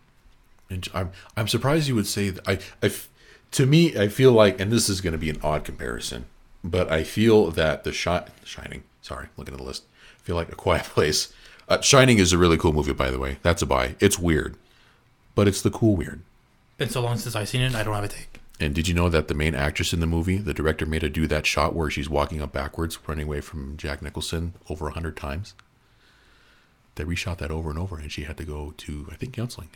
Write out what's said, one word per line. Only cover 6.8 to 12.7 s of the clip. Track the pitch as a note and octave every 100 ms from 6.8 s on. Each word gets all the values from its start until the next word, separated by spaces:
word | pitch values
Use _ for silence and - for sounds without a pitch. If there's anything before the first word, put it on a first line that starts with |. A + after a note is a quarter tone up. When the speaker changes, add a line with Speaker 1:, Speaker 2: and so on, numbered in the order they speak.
| F2
Speaker 1:
I | D#2+
feel | D#2+ - A2 G#2+ E2+
that | E2 D#2 C#2+
The | D#2
Shi-, | C#2+ - F2 - -
Shining, | - - - - - _
sorry, | - C2 C2+ -
looking | C#2
at | C2+
the | C2
list, | C2 - _ - -
I |
feel | - E2+
like | E2
A |
Quiet | - - D#2+
<laughs> | -
Place. | - D#2 D2 - - - - -
Uh, | F2+
Shining | - C#3 C3 A2+
is | F2
a | F2
really | F2 D#2+
cool | F2